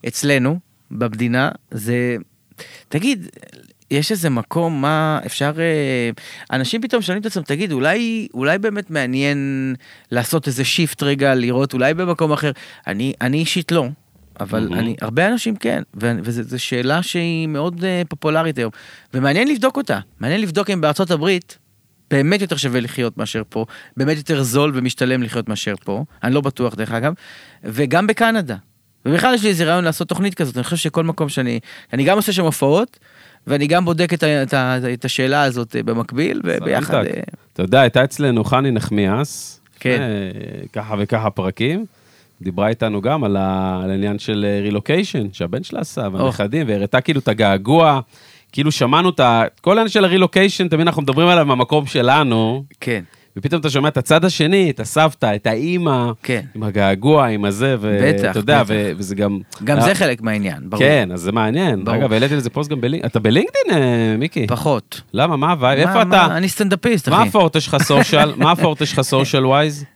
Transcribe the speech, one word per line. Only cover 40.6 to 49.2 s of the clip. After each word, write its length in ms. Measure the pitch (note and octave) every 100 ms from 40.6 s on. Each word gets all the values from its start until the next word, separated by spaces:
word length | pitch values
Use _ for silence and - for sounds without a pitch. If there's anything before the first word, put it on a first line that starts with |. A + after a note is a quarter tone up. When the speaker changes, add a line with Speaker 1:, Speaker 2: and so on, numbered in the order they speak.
| F#2
Speaker 2:
ככה 220 | A2 G#2+ G#2
וככה 300 | G2+ A2+ A2
פרקים, 560 | G2+ F#2 - A#2+ F3+ A3 _ _ _ _ _
דיברה 260 | F#2 F2+ G#2
איתנו 340 | A2+ A2+ G#2
גם 220 | G#2+ D#3
על 140 | A2 G2+
ה-, 440 | F#2+ F#2+ F#2+ F#2
על 60 | F#2+
העניין 280 | G2 G2+ G2+
של, 260 | - G#2+ G2+
אה, 140 | G2+
רילוקיישן, 640 | G2+ G#2 - E3 G3 C#3 G2+
שהבן 300 | F#2+ F2 A#2
שלה 160 | F#3 -
עשה, 260 | E3+ - G#2
Speaker 1:
או. 60 |
Speaker 2:
והנכדים, 540 | F#2+ C3 A2 G#2 D3 C3+
והראתה 320 | G2+ G2+ B2+
כאילו 180 | D3 C#3+
את 80 | B2
הגעגוע, 720 | G#2+ G#2 G2 G2+ D#3+ D#3+ C3+ A#2 - - - _
כאילו 200 | - D3
שמענו 380 | - B2 D3+ F#3
את 100 |
ה-, 240 | -